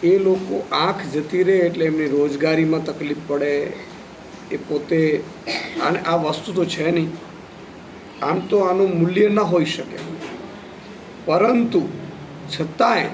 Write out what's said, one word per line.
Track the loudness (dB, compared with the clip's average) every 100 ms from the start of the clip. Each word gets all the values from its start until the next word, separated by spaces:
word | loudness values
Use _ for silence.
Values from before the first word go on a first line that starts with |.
| 6
એ | 6
લોકો | 6 2 0 -4 -2
આંખ | 0 0 0 -4
જતી | -4 -2 -2
રહે | 2 4
એટલે | 4 2
એમની | 0 2 2
રોજગારીમાં | 2 2 2 2 2 2 2
તકલીફ | -2 -6 -4 -6 -2
પડે. | -2 0 0 -2 -6 -12 -16 -18 -18 -18 -18 -8
એ | -8
પોતે, | -4 -4 2 2 4 2 -2 -12 -8 -6 -6 -2 0
અને | 0
આ | 2 0
વસ્તુ | 0 -4 -4
તો | 0
છે | 0 0 0
નહીં, | 2 0 -4 -14 -16 -18 -18 -18 -18 -18 -18 -18 -6
આમ | -2 -2
તો | 2 4
આનું | 4 4 4 4
મૂલ્ય | 2 6 4
ન | 4
હોઈ | 4 2
શકે, | 2 -2 -6 -8 -10 -10 -10 -10 -12 -14 -16 -16 -16 -16 -16 -8
પરંતુ | 0 4 6 4 4 2 0 -6 -10 -12 -14 -14 -10 -6
છતાંય | -6 2 4 4 0